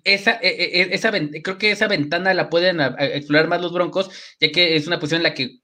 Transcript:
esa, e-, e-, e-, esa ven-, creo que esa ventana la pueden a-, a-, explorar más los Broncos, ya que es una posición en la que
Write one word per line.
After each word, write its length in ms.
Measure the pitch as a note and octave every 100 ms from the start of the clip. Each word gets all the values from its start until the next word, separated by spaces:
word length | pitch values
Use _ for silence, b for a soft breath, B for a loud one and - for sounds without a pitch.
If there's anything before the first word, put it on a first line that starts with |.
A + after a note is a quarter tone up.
esa, 340 | F#3+ G3 G3 -
e-, 60 | F#3
e-, 340 | E3+ F3 F3+
e-, 120 | F3+
esa 160 | F#3 A3+
ven-, 200 | G3+ D3+ D#3
creo 140 | F3 F#3+
que 140 | G#3+
esa 180 | G#3 G#3+
ventana 460 | F#3+ D3 E3+ F#3+
la 160 | F3+ D3+
pueden 300 | E3+ F3+ F3
a-, 160 | C3+ -
a-, 60 | C#3+
explorar 420 | C#3+ D3 D3+ D#3+
más 120 | F3
los 120 | F3
Broncos, 380 | F3 E3+ F3+ F#3+ B B B
ya 100 | D#3
que 260 | D#3 F3 D#3+
es 100 | D3
una 120 | E3+
posición 220 | D#3 E3
en 40 |
la 100 | E3
que 260 | - B2+ -